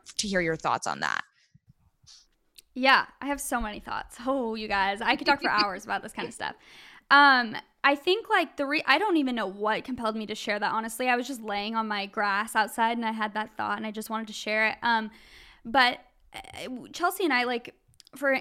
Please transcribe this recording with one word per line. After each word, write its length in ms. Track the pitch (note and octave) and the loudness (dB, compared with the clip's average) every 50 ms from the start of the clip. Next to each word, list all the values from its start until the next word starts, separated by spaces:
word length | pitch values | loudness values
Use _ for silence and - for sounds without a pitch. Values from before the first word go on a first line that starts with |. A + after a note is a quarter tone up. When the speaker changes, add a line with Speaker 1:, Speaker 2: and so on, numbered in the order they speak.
| _ - - | _ -10 -8
Speaker 1:
to 100 | - - | -6 -4
hear 140 | G#3 G3 F#3 | -2 0 0
your 160 | F3 E3 D#3+ | 0 0 -2
thoughts 300 | D#3 - D3+ A#2 A2 - | -2 0 -2 -2 0 -2
on 140 | F#2+ D2 C#2 | -4 -4 -2
that. 200 | D#2+ C#2 G1+ G1+ - _ _ _ _ _ - _ _ - _ _ _ _ _ _ _ - - - _ _ _ _ _ _ _ - - _ | -2 -4 -4 -4 -6 _ _ _ _ _ -20 _ _ -20 _ _ _ _ _ _ _ -20 -20 -20 _ _ _ _ _ _ _ -20 -20 _
Speaker 2:
Yeah, 320 | _ B3+ B3+ C4+ C4 G3+ - - - _ | _ 2 4 6 6 6 4 0 -8 _
I 60 | B3 | -6
have 120 | C#4 C#4+ C4+ | -6 -6 -6
so 220 | - - C#4 A#3+ | -4 -4 -4 -4
many 200 | A3+ G#3+ G#3 - | -4 -6 -8 -10
thoughts. 360 | - - G2+ G#2 - - - - A#3+ | -10 -8 -8 -8 -8 -10 -14 -8 -4
Oh, 280 | C4 C4+ C#4 B3 A3+ A3 | -2 0 0 0 -2 -4
you 120 | A3 G#3+ | -6 -4
guys, 360 | G#3+ G3+ G3 F#3+ G3 G3+ G3+ | -2 0 0 2 0 0 0
I 120 | A#3 G#3+ C4 | 2 2 2
could 120 | - - | 2 4
talk 160 | - C#4+ C#4 | 2 2 2
for 80 | - - | 2 2
Speaker 1:
<laughs> 120 | - G#3 | 2 2
Speaker 2:
hours 220 | G#3 G3+ F#3 G3+ - | 2 2 0 -6 -6
about 180 | - G3+ F#3+ | -4 -4 -4
this 120 | - G#3+ - | -4 -8 -8
kind 120 | - - | -8 -8
of 60 | - | -8
stuff. 220 | - - E2+ C#2 - - - - - - - - - - - - | -8 -8 -8 -8 -8 -10 -16 -20 -20 -20 -20 -20 -20 -20 2 6
Um, 440 | C4+ C#4+ C#4+ C#4 C4+ B3 A#3+ G#3+ - - - _ _ _ - | 8 10 10 10 8 6 2 0 -4 -8 -8 _ _ _ 2
I 120 | C#4 C#4+ | 2 2
think, 340 | C#4+ - F4+ F#4 A4+ - - | 2 2 2 2 2 2 2
like, 260 | A4 F#4+ E4 - - | 2 2 2 0 -2
the 80 | - C#4+ | -4 -2
re-, 200 | C4+ D4 D#4+ - | 0 0 0 2
I 100 | - C4 | 4 4
don't 200 | D#4 G4+ G#4 F4+ | 4 4 4 2
even 180 | D#4 C#4 C4 B3 | 2 2 2 0
know 120 | A#3 G#3 | -2 -4
what 380 | F#3 F#3+ G3+ G#3 G#3+ G#3+ - - | -4 -4 -2 0 0 0 0 -2
compelled 320 | - B3+ B3+ A#3 A3 A3 | -6 -8 -4 -4 -4 -2
me 80 | A3 G#3+ | -4 -6
to 100 | G3+ G#3+ | -6 -8
share 220 | - - A3+ G#3 G#3 | -6 -4 -4 -2 -2
that, 140 | G#3 F#3 | -2 -2
honestly. 360 | F#3 A3 A3 A3+ - - B3+ B3+ | -2 -2 -4 -4 -4 -2 0 2
I 80 | B3 | 2
was 100 | A#3+ B3 | 0 0
just 160 | B3 C#4 A3 | -4 -8 -8
laying 320 | A3+ G#3+ G3+ G3+ G3+ A3 A3+ | -6 -6 -4 -4 -4 -2 -2
on 140 | A3+ A3 G#3+ | -2 -2 -2
my 180 | G#3 G3+ G3 | -4 -4 -6
grass 480 | G3+ - A3 G#3 G3+ G3 G3+ A3 A3 - | -4 -4 -2 0 0 0 0 -2 0 0
outside 420 | A3+ G#3+ A3 - - A3+ A3+ A#3+ | 0 0 0 0 0 0 0 0
and 80 | A#3 A#3 | 0 -2
I 60 | A3 | -4
had 240 | A3+ A3 G#3+ A3 G3+ | -2 -2 -4 -4 -4
that 220 | G#3+ G#3+ A#3 - | -6 -6 -6 -6
thought 200 | - G#3+ G#3 G#3 | -6 -4 -4 -4
and 80 | G#3 A3 | -4 -6
I 60 | A3 | -8
just 180 | G#3 A3 G#3+ - | -8 -8 -8 -6
wanted 200 | A3 A3 A3+ G#3+ | -6 -6 -6 -8
to 40 | |
share 360 | G#3+ - - G#3+ G#3+ G#3+ A3 G#3+ | -10 -10 -6 -2 0 0 0 0
it. 80 | - - | 0 -2
Um, 280 | - A#3+ A#3 A3 A3 G#3+ - - - - - - - - - _ - | 0 0 0 0 0 -4 -10 -16 -20 -20 -20 -20 -20 -20 -20 _ -8
but, 340 | A#3 A3+ C4+ B3 B3 - - - _ _ _ _ _ | 0 4 4 4 4 2 -2 -8 _ _ _ _ _
uh, 540 | - - - - - - D#3+ A3 B3+ B3 - - | -18 -18 -16 -16 -16 -14 -12 -12 -12 -12 -12 -14
Chelsea 320 | - - E4+ F4+ F4+ - G4+ | -6 -2 -2 -2 0 0 0
and 80 | D#4 | 2
I, 100 | C4 B3 | 2 2
like, 320 | B3 B3 B3 A#3+ A#3+ - - _ _ _ _ - _ - - | 0 0 -2 -4 -6 -12 -18 _ _ _ _ -20 _ -20 -10
for, 240 | - C#4+ C#4 C4+ B3+ | -4 0 0 0 0